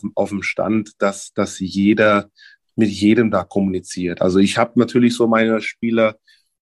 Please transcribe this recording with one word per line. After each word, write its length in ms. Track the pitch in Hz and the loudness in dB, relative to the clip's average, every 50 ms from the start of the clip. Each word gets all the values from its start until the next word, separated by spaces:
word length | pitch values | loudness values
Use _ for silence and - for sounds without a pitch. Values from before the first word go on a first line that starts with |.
| - 101 - | -8 -6 -4
auf 160 | - 101 95 | -4 -4 -2
dem 140 | 101 98 92 | -4 -6 -6
Stand, 480 | - - - 92 95 110 110 104 - - - | -6 -6 -4 -2 -2 -2 -2 -4 -6 -6 -4
dass, 340 | 107 98 98 - - - _ | -4 -4 -4 -6 -12 -10 _
dass 240 | - 101 95 - - | -4 -4 -4 -6 -8
jeder 720 | 95 90 90 98 98 101 104 107 107 107 104 101 98 - _ _ - - - _ _ _ _ | -8 -6 -2 0 2 2 4 4 4 4 2 2 -2 -6 _ _ -20 -20 -20 _ _ _ _
mit 140 | - 113 104 | -2 -2 -2
jedem 420 | 98 92 101 104 110 117 123 110 | 0 0 2 2 4 4 2 2
da 120 | 98 95 90 | 0 -2 -4
kommuniziert. 800 | - - 101 98 98 92 90 - - - 92 90 87 85 - | -4 -2 -2 -2 -2 -2 -6 -8 -10 -8 -6 -6 -6 -4 -2
Also 160 | 92 92 90 | 0 2 4
ich 220 | 98 101 98 - 117 | 4 2 2 2 0
hab 180 | 117 117 - | -2 0 0
natürlich 380 | 123 117 117 - 123 120 117 117 | 0 0 2 2 2 2 2 2
so 120 | - 120 | 2 0
meine 340 | 113 113 113 113 113 113 107 | 2 2 2 2 0 0 -2
Spieler, 560 | 107 - - _ - 117 117 113 113 110 107 _ _ _ _ _ _ _ _ _ | -4 -8 -10 _ -6 -2 0 0 0 0 -2 _ _ _ _ _ _ _ _ _